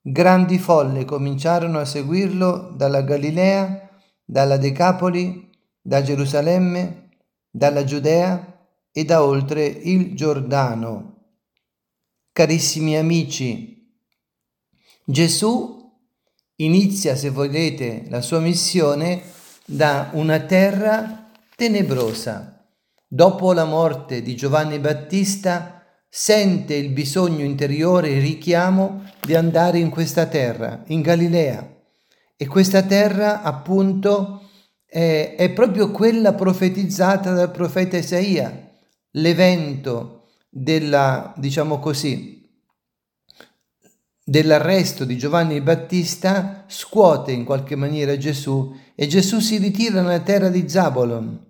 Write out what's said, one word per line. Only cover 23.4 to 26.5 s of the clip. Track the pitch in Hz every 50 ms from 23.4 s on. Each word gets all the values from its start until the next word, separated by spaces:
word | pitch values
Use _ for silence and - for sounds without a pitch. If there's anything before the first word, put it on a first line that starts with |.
| 185 185 185
la | 170 160
morte | 156 156 160 165 160 143 - - - 135 120
di | 117 123 127
Giovanni | 120 135 139 139 151 156 156 147 147
Battista, | 139 151 151 143 139 - - 196 196 202 196 196 - 185 175 175 165 170 - - _ _ _ _ _
sente | _ _ - - - - 110 202 196